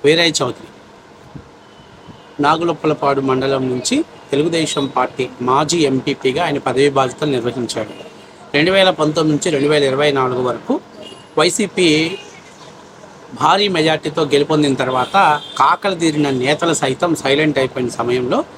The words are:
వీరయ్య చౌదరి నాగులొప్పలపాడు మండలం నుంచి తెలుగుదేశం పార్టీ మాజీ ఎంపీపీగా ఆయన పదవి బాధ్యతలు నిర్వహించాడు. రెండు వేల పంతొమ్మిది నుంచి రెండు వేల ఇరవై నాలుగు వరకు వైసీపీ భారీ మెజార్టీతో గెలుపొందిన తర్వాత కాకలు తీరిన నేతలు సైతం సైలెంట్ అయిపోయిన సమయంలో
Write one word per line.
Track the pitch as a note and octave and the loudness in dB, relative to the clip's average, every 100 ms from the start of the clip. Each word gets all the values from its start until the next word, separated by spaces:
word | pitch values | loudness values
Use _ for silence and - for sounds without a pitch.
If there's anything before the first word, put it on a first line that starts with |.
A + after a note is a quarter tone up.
వీరయ్య | C#3+ E3 E3 D3 | 2 2 2 0
చౌదరి | C3 - - - - - - - - - - - - - - - - - - - | -4 -6 -18 -20 -20 -20 -20 -20 -20 -20 -20 -20 -20 -20 -20 -20 -20 -20 -20 -2
నాగులొప్పలపాడు | C#3+ D#3+ E3+ D#3+ D#3 D3+ C#3+ C#3 | 0 2 0 0 -2 0 0 0
మండలం | C3+ C3 C3+ C3+ C3 | 0 0 0 -2 -2
నుంచి | B2+ - C#4 - - - | -4 -2 -2 -2 -10 -4
తెలుగుదేశం | C#3 E3 E3 D3+ D3+ | -2 0 0 -2 -2
పార్టీ | C3+ C3 B2+ - B2+ - | -2 -2 -2 -4 -8 -4
మాజీ | B2 C3+ D#3 E3+ | 0 0 2 2
ఎంపీపీగా | C#3+ C3 D3 C3+ C3 C3+ | 2 0 -2 -2 -2 0
ఆయన | E3+ C#3 | -2 -2
పదవి | - B2+ C#3+ | -2 2 2
బాధ్యతలు | C3+ C3 B2+ D3+ | 2 -2 -2 -2
నిర్వహించాడు. | B2+ A#2+ B2+ A2+ A#2 G#2 - - - - - - | -2 -2 -4 -6 -6 -8 -12 -20 -20 -20 -20 -4
రెండు | C#3+ E3+ | 0 2
వేల | G3 F#3 | 4 2
పంతొమ్మిది | D#3+ D3+ D#3 D#3 C#3+ | 2 0 2 0 0
నుంచి | F#3 C#3+ | 0 0
రెండు | D3 | 2
వేల | D3+ | 2
ఇరవై | C#3 C3+ D3 | 2 2 0
నాలుగు | C#3 B2+ B2 | 0 -2 -2
వరకు | B2+ - - D4 - - - - - - | -2 -4 -4 -4 -6 -20 -20 -20 -6 0
వైసీపీ | E3+ - G3 - F3 D3+ D#3+ F#3+ - - - - - - - - - - - | 0 0 -2 2 2 2 0 -6 -14 -20 -20 -20 -20 -20 -20 -20 -20 -20 -20
భారీ | - D3+ F#3+ G3+ | -2 2 2 2
మెజార్టీతో | F3 D#3 D#3 D#3 D3+ | 2 2 0 -2 -2
గెలుపొందిన | D3 C#3+ C#3+ D#3 D3 | 2 2 2 2 2
తర్వాత | C3 B2+ B2+ B2 G3 F3 D3 - - | 0 0 -2 0 2 4 2 -4 0
కాకలు | C#3+ F3 G3+ | 2 2 -2
తీరిన | F3 E3 D3+ C#3+ | 0 0 2 0
నేతలు | C3 B2+ D3+ E3+ | 0 0 0 0
సైతం | D3+ C#3 B2 F3 | 0 -2 0 -2
సైలెంట్ | D3+ C3+ C#3+ D#3 C3+ | 0 0 2 2 0
అయిపోయిన | C3 C3+ B2 | -2 -2 -6
సమయంలో | - A#2+ B2+ B2 A3+ - | -4 -2 -2 0 -2 -4